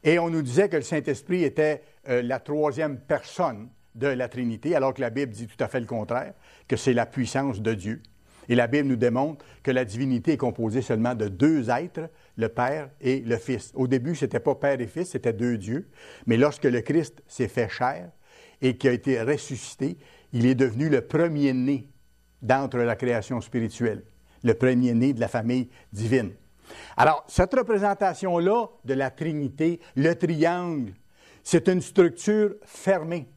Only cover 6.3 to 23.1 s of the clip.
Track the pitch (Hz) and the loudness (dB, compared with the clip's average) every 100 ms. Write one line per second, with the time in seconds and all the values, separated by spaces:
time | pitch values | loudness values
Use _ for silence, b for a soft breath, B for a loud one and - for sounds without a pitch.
6.3 | - b b b 117 - 120 113 - 120 | -14 b b b 0 2 2 2 -2 -2
7.3 | 135 139 104 110 110 98 110 - - b | -2 -2 -2 -2 -2 -4 -8 -12 -20 b
8.3 | b b 120 117 143 139 120 120 117 147 | b b 2 4 2 2 2 2 2 -2
9.3 | 147 B B - 127 123 110 135 123 160 | -4 B B -2 0 -2 -4 -2 0 0
10.3 | 143 127 - 113 117 117 113 117 123 107 | 0 0 -2 -2 -2 0 0 0 0 -4
11.3 | 92 147 156 113 123 175 - 160 b b | 2 4 4 2 -2 -2 -10 -12 b b
12.3 | - 113 - 127 143 139 - 135 131 117 | -4 -4 0 -2 -2 -8 -6 -2 -2 0
13.3 | 117 - 120 - - 127 131 127 165 135 | -4 -2 -6 -6 -4 0 0 0 -2 -2
14.3 | 123 147 135 143 135 113 156 175 120 120 | 0 -2 0 0 0 -4 -6 -6 -2 -2
15.3 | 104 123 117 98 131 - B B B - | 0 -2 -2 -4 -8 -8 B B B 0
16.3 | 113 147 - 139 120 - 147 156 - - | 4 4 4 0 0 0 0 0 -10 -20
17.3 | - 113 - 107 - 127 135 87 _ b | -4 -4 -2 -4 -2 -4 -4 -12 _ b
18.3 | b b b 131 123 135 123 139 123 113 | b b b -2 2 2 2 0 0 0
19.3 | 147 - 123 - - 135 180 b b b | -2 -4 -12 -12 -6 -6 -6 b b b
20.3 | 120 123 127 131 110 156 135 - 160 170 | 2 2 4 2 2 2 0 2 0 0
21.3 | 147 139 127 127 139 - - _ _ _ | 2 0 0 -2 -2 -6 -20 _ _ _
22.3 | _ 110 131 139 123 120 110 123 | _ 0 0 2 -2 -2 0 -2